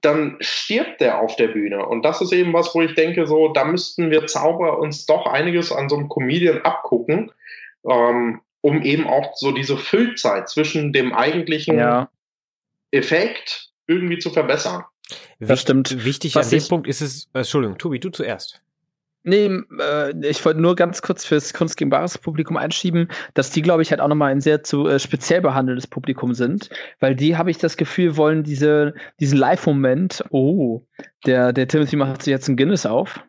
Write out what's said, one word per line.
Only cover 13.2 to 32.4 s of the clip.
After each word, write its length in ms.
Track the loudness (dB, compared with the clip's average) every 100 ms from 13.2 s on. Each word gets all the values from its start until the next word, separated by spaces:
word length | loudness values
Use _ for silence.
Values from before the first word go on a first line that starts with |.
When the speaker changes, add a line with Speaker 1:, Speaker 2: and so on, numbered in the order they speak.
| 0 -4 -12 -12 -14 _ -2
Speaker 1:
irgendwie 320 | -2 0 -4
zu 120 | -2
verbessern. 540 | -2 0 0 -2 -8 -12 _ -20 -20 -20 _
Speaker 2:
Das 80 | 0
Speaker 3:
Wicht-, 100 | 0
Speaker 2:
stimmt. 420 | 4 2 2 -2
Speaker 3:
wichtig 300 | -4 -4 -2
Speaker 2:
Was 120 | 0 2
Speaker 3:
an 40 |
dem 80 | 0
Speaker 2:
ich 100 | 2
Speaker 3:
Punkt 180 | -4 -2
ist 120 | -6
es, 280 | -6 -10 -10
äh, 40 | -6
Entschuldigung, 400 | -2 0 -2 -4
Tobi, 200 | -6 -6
du 100 | -8
zuerst. 500 | -8 -8 -8 -10 -20 _ _ _ _ _ _
Speaker 2:
Nee, 220 | 0 2 2 0 -6 -6
äh, 480 | -2 -2 -2 -4 -4
ich 160 | 0
wollte 160 | 0 4
nur 140 | 2
ganz 280 | 4 0 -2
kurz 220 | -6 -8
fürs 280 | 0 0 0
Kunst 240 | -4 -4 -2
gegen 140 | 0
Bares 260 | 0 -2 -6
Publikum 380 | -8 -6 -4 -2
einschieben, 520 | -4 -4 -2 0 -2 -4 -6
dass 160 | -2 -2
die, 120 | 0
glaub 180 | 2 2
ich, 100 | 2
halt 100 | 2
auch 80 | 2
nochmal 220 | 2 2
ein 100 | 2
sehr 220 | 2 0
zu, 240 | 0 0 2
äh, 100 | 0
speziell 420 | 0 -6 0 2
behandeltes 440 | 2 0 0 -4 -6
Publikum 480 | -10 -6 -4 -4
sind, 360 | -2 -2 -2 -6 -16 -16 -2
weil 140 | 0
die, 220 | 2 2 2
hab 120 | 0
ich 100 | 0
das 180 | -2 -2
Gefühl, 400 | -4 0 0 4
wollen 260 | 2 2
diese, 520 | -2 0 2 4 2 -2 -18 _
diesen 160 | 2 4
Live-Moment, 840 | 4 2 2 2 2 2 0 -4 -4
oh, 520 | 0 2 2 0 -2 _ _ -20 _ 0
der, 260 | 4 4
der 160 | 2 2
Timothy 280 | 2 2 0
macht 260 | -2 -2
sich 80 | -2
jetzt 160 | -2